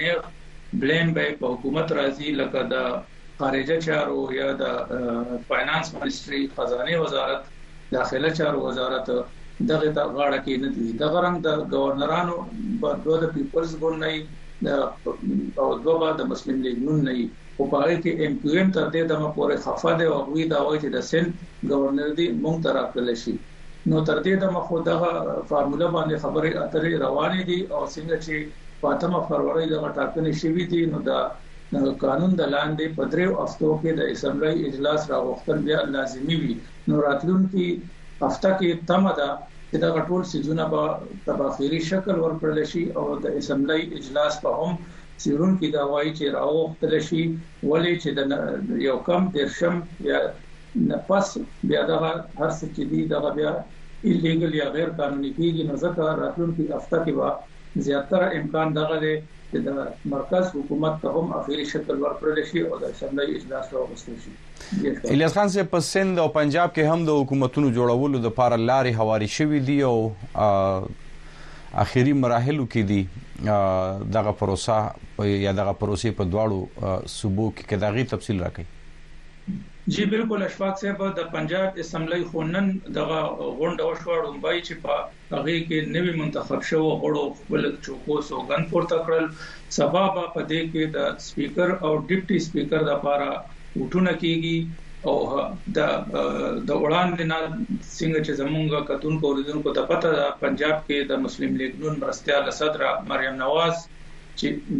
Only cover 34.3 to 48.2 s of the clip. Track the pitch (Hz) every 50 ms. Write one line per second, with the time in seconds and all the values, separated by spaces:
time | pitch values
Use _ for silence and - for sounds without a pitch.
34.3 | 139 143 156 156 160 170 151 139 131 131 139 147 151 151 151 - 135 127 123 131
35.3 | 123 - - - 156 151 143 139 156 160 - 139 139 135 131 127 123 127 135 156
36.3 | 165 156 139 123 117 - - - - - - - 151 151 143 143 143 139 147 165
37.3 | 190 190 190 185 190 190 180 175 170 - - - - - - - - - - 135
38.3 | - - - 190 190 185 185 175 165 165 - - 175 180 196 190 170 147 143 139
39.3 | 143 - - - - - - - - 160 160 165 165 160 156 165 180 180 180 -
40.3 | - 151 139 147 156 165 160 156 160 151 151 151 - - - - - - - -
41.3 | 143 - 139 135 135 - 139 147 160 165 160 - 190 190 185 208 185 165 165 160
42.3 | 156 160 - 156 151 151 151 - - 175 165 165 165 156 147 143 147 143 - 156
43.3 | 143 143 - - 143 135 139 143 156 160 170 170 160 151 - 127 131 147 151 147
44.3 | 147 - - 143 - 139 160 180 180 165 - - - - - - - - - -
45.3 | 143 143 170 190 190 185 160 151 151 147 143 143 143 147 147 156 156 156 151 139
46.3 | 135 131 131 143 151 160 160 160 160 - - 151 156 151 151 - - 160 165 165
47.3 | 165 160 - - - - - 139 151 165 170 175 175 165 - 156 127 135